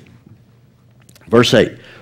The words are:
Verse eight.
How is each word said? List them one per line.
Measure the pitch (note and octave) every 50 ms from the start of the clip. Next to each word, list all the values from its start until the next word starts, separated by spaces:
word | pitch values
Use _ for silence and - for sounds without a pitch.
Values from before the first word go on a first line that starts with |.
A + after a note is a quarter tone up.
| - - - _ _ - - _ _ _ _ _ _ _ _ _ _ _ _ _ _ _ _ _ _ -
Verse | - A#2 B2 - -
eight. | A#2 F#2 - - - - - - -